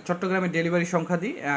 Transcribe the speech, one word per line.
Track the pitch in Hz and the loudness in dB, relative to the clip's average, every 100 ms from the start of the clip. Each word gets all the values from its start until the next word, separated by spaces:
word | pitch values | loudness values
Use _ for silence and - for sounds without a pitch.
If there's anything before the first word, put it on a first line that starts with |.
| - | -2
চট্টগ্রামের | 175 185 185 180 | -2 0 2 2
ডেলিভারি | 165 170 175 175 | 0 2 2 2
সংখ্যা | 175 160 175 | 0 0 -2
দিই, | 208 359 | -2 -4
আহ, | 143 | -2